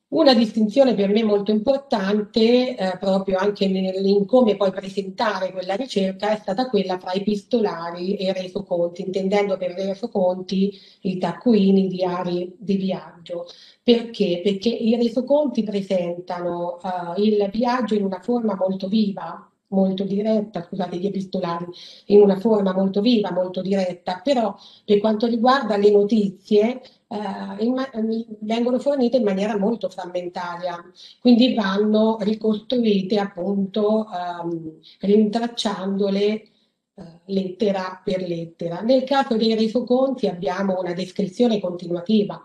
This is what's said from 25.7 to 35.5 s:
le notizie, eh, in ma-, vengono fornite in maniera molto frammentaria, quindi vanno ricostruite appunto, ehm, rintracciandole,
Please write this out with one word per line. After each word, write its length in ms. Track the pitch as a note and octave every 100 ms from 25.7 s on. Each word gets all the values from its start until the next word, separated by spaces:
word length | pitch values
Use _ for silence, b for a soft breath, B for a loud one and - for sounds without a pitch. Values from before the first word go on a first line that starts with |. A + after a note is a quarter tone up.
| G3+
le 140 | G#3
notizie, 880 | G3+ G3+ A3+ F#3+ - - G#3 A3+ C4 B B _
eh, 560 | G#3 G3+ G3 G3 G3
in 100 | A#3
ma-, 160 | C4 C4+ A3 A3 A3+ A3+ G#3
vengono 380 | G#3+ A#3 A#3+ B3
fornite 400 | C#4+ C#4+ A#3+ B3+
in 60 |
maniera 340 | G3+ F#3+ G#3+ G#3
molto 320 | G3+ A3+ -
frammentaria, 920 | - F3 F3+ F3 F3+ F3 E3+ F3+ F3 - B B B
quindi 320 | B3 A3+ B3+
vanno 640 | G#3+ F#3+ G3+ G#3+ G#3+ A3 A3
ricostruite 1000 | G3+ A3 A3 G#3+ - B3 A3+ G3 F#3 G#3
appunto, 880 | G3 F3 F#3+ G3+ F#3+ G#3+ G#3 A3 G#3+
ehm, 680 | F3+ F3 E3+ E3+ E3 D#3+ - B B
rintracciandole, 1200 | G3 G#3+ G#3+ A#3 A#3